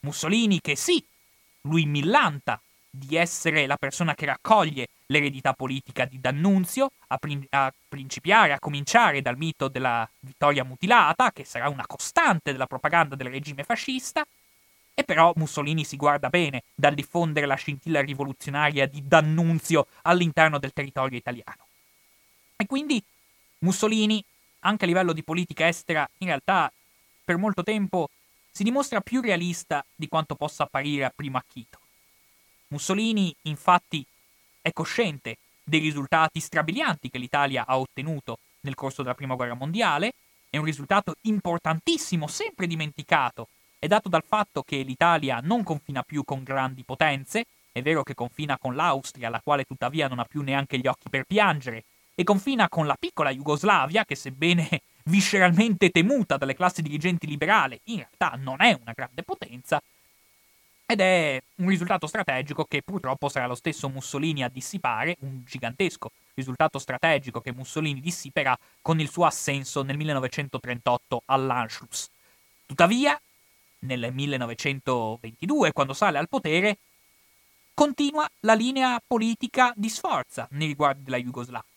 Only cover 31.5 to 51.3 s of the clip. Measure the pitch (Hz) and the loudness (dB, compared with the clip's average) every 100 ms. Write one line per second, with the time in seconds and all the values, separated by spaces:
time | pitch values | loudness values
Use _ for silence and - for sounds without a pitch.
31.5 | 127 117 - _ _ _ _ _ _ _ | -20 -20 -20 _ _ _ _ _ _ _
32.5 | _ _ 147 - 190 220 214 185 - 156 | _ _ -8 -2 0 0 2 0 -2 -8
33.5 | 147 - 180 _ 156 131 _ _ _ _ | -4 2 2 _ -10 -10 _ _ _ _
34.5 | _ 165 - 156 - 220 143 - 113 _ | _ -6 -4 -4 -2 -2 -2 -10 -12 _
35.5 | _ - 156 156 147 135 160 160 - - | _ 0 0 0 -4 0 2 2 -2 -4
36.5 | 165 156 208 302 156 131 123 123 147 139 | -2 -2 -2 -2 -4 -6 -10 -4 0 0
37.5 | 131 113 131 131 - 143 151 - 117 _ | 0 0 0 -2 -8 -6 -6 -8 -12 _
38.5 | _ 139 131 135 - 127 123 139 127 120 | _ -12 -8 -8 -6 -6 -6 -6 -4 -4
39.5 | 120 139 185 214 151 208 - _ _ _ | -6 -6 0 0 2 -2 -6 _ _ _
40.5 | 147 156 143 143 196 190 160 220 214 180 | -4 -2 -4 0 0 0 -6 -2 -2 0
41.5 | 170 - 160 - 330 - 175 151 - 440 | -2 -2 -2 0 -2 0 -4 -4 -6 -8
42.5 | - 180 160 151 147 143 160 127 - 117 | -4 -4 -4 -6 -8 0 2 2 -4 -16
43.5 | _ _ _ 156 208 208 165 - 214 208 | _ _ _ 0 0 2 -2 0 -2 -2
44.5 | - - 143 135 127 170 165 135 120 143 | -6 -6 -6 -6 2 2 4 0 -4 -2
45.5 | 240 202 151 - 135 - 147 135 135 131 | -2 0 -4 -4 -8 -6 -6 -6 -8 -6
46.5 | 135 131 131 - 135 156 139 135 220 233 | -4 -4 -6 -12 0 0 0 -4 -6 -6
47.5 | _ _ 120 135 160 131 135 120 - 151 | _ _ -4 0 0 0 -6 -8 -6 -4
48.5 | 131 131 127 170 135 - - 117 113 - | -4 -4 0 0 0 -4 -8 -6 -6 0
49.5 | 143 131 127 123 156 143 123 117 151 139 | 0 0 -4 -4 -2 -2 -2 -6 -6 -2
50.5 | 135 139 131 127 127 - 139 131 | -2 -2 -2 -2 -2 -4 -6 0